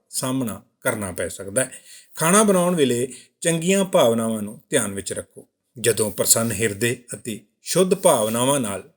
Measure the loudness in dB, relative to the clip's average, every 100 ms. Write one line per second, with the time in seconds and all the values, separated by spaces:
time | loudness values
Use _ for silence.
0 | _ -8 -4 -4 -4 -8 -14 _ -4 -2
1 | -6 -6 -8 -8 -6 -4 -4 -10 -20 -20
2 | _ -2 4 4 6 4 2 2 2 2
3 | -2 -8 -20 _ -2 0 0 0 2 4
4 | 4 2 -2 -4 -6 -12 _ -2 -2 -4
5 | -8 -8 -10 -20 -20 _ _ -2 0 0
6 | -2 -2 2 2 0 -2 -2 0 -2 -2
7 | -8 -12 -10 -12 -14 _ -2 0 2 2
8 | 4 4 2 0 0 0 -2 -6 -10